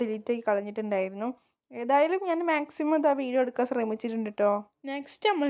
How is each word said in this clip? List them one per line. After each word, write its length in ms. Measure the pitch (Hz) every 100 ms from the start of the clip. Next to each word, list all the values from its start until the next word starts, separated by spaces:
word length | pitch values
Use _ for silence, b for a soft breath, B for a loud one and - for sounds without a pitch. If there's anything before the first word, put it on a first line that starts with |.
ഡിലീറ്റ് 300 | 233 214 214
ആക്കി 100 | 233 226
കളഞ്ഞിട്ടുണ്ടായിരുന്നു. 800 | 202 208 208 214 196 190 196 233 247 b b _
ഏതായാലും 500 | 247 240 277 320 381 370
ഞാൻ 120 | 330 339
മാക്സിമം 480 | 311 302 - 302 311
ഇതാ 120 | 294 277
വീഡിയോ 220 | 254 254
എടുക്കാൻ 240 | 247 240 247
ശ്രമിച്ചിട്ടുണ്ട് 600 | 247 220 220 233 226 214 208
ട്ടോ. 100 | 208 202 208 _ 269
നെക്സ്റ്റ് 380 | 277 277 - 427
നമ്മൾ 180 | 349